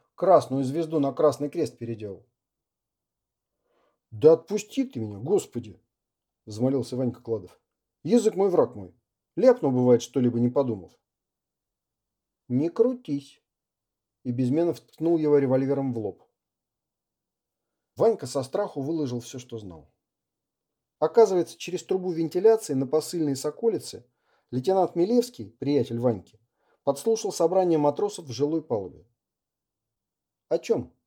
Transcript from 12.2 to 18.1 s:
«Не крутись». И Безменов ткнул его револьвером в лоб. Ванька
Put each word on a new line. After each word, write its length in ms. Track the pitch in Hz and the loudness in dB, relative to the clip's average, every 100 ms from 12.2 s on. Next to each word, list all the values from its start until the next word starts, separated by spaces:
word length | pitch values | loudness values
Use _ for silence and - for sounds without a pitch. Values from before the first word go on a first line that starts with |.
| _ _ - | _ _ -4
«Не 200 | 127 165 | -2 -2
крутись». 720 | 170 247 254 - 139 - _ _ _ _ _ _ _ _ _ | 0 0 0 -6 -8 -8 _ _ _ _ _ _ _ _ _
И 80 | 127 | -6
Безменов 480 | 120 127 147 170 - | -2 0 2 0 -2
ткнул 380 | - - 160 170 | -12 -4 0 2
его 220 | 151 143 | 4 4
револьвером 520 | 135 131 135 139 139 | 4 2 2 -2 -2
в 60 | 117 | -4
лоб. 300 | 104 90 _ _ _ _ _ _ _ _ _ _ _ _ _ _ _ _ _ - | -6 -10 _ _ _ _ _ _ _ _ _ _ _ _ _ _ _ _ _ 0
Ванька 300 | 214 | 0